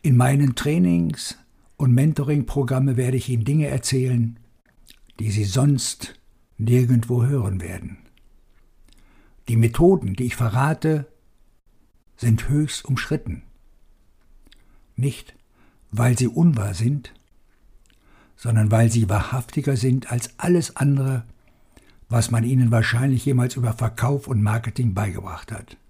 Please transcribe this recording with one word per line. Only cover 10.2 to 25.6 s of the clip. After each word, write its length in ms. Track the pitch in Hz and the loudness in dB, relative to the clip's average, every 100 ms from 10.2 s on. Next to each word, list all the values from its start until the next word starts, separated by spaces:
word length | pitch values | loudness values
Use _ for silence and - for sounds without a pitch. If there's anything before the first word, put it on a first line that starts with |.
ich 120 | 123 - | -4 -2
verrate, 680 | 120 113 139 156 156 156 139 _ _ _ _ _ _ _ _ _ _ _ | -2 0 0 0 -2 -2 -4 _ _ _ _ _ _ _ _ _ _ _
sind 260 | 120 113 - | 0 0 2
höchst 360 | 143 151 - | 0 -2 -6
umstritten. 580 | - 127 - - - 90 - _ _ _ _ _ _ _ _ - - - _ _ _ | -6 -6 -2 -6 -6 -12 -14 _ _ _ _ _ _ _ _ -20 -20 -20 _ _ _
Nicht, 400 | - 135 - - - _ _ _ _ _ | -4 -4 -4 -16 -20 _ _ _ _ _
weil 260 | 104 120 120 | 0 0 2
sie 120 | 123 | 0
unwahr 440 | - 170 127 101 | 2 2 2 -2
sind, 400 | 90 113 143 - - _ _ _ _ _ - _ _ _ _ _ _ | -2 -2 -2 -6 -20 _ _ _ _ _ -20 _ _ _ _ _ _
sondern 340 | 117 113 107 | 0 2 4
weil 200 | 113 117 | 4 4
sie 180 | 113 107 | 2 0
wahrhaftiger 680 | 104 - 127 - - 143 135 | 0 -2 -6 -6 -4 -2 0
sind 360 | 127 131 - | 0 0 -2
als 260 | 120 - - | -6 -6 -8
alles 380 | 175 180 - - | 0 0 0 -2
andere, 480 | 151 139 135 131 117 - _ _ _ - _ _ - | 0 2 0 -4 -6 -20 _ _ _ -20 _ _ -2
was 220 | 117 110 | 0 0
man 140 | 117 | 0
Ihnen 260 | 117 131 120 | 2 2 4
wahrscheinlich 540 | 113 110 117 135 131 | 2 2 0 0 0
jemals 320 | 143 127 123 123 | 0 0 0 -2
über 160 | 120 | -4
Verkauf 560 | 113 117 - 127 139 - | -2 -4 -2 -2 -2 -2
und 140 | 113 | 0
Marketing 520 | 104 110 113 - 123 | 0 0 -4 -2 -2
beigebracht 560 | 95 98 92 92 92 - | 0 -4 -6 -10 -14 -14
hat. 260 | 110 | -16